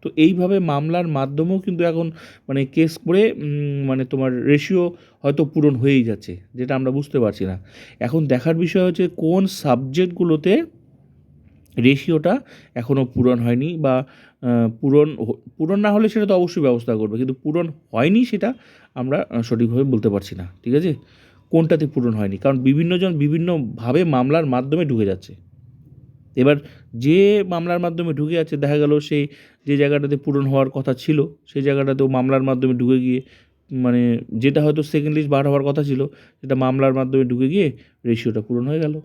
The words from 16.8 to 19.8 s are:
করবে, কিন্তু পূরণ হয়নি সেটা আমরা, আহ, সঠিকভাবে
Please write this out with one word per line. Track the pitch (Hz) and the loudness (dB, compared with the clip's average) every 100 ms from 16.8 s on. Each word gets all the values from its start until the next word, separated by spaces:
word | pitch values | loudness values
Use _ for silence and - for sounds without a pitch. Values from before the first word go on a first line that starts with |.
| 117 113 | 0 -2
করবে, | 107 110 | -2 -2
কিন্তু | 131 | -4
পূরণ | 131 151 156 170 147 _ | -4 -4 -2 -4 -8 _
হয়নি | 110 143 208 247 | 0 2 4 2
সেটা | 196 202 254 _ - _ - | -2 -4 -6 _ -20 _ -8
আমরা, | 127 147 - | -4 -2 -2
আহ, | 117 | -4
সঠিকভাবে | 117 117 117 120 | -2 0 0 2